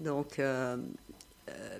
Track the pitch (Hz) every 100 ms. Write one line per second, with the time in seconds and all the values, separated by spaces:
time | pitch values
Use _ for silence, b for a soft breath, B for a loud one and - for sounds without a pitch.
0 | 156 143 143 - 139 131 127 123 - -
1 | - - - - - - 110